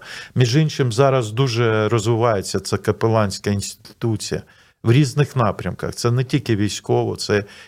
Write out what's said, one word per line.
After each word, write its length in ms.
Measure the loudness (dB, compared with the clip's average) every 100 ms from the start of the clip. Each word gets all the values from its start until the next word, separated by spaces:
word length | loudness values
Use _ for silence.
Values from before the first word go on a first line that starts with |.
| -8 -16 -6 0
Між 200 | 2 2
іншим, 360 | 0 0 0
зараз 400 | 4 4 2 0
дуже 580 | -2 0 2 2 2 2
розвивається 680 | 2 2 2 2 0 -2 -6
ця 180 | -2 -2
капеланська 720 | -2 0 2 2 0 -2 -2
інституція 960 | -2 -4 -14 -20 -6 -4 -4 -4 -8 -8 _ _ _
в 80 | 2
різних 440 | 4 4 0 0 0
напрямках. 600 | 0 -2 -6 -6 -8 -2
Це 160 | 0
не 120 | 0
тільки 320 | 0 -2 0 0
військово, 600 | -2 -4 -2 0 0 -4
це 280 | -2 -2 -2 -14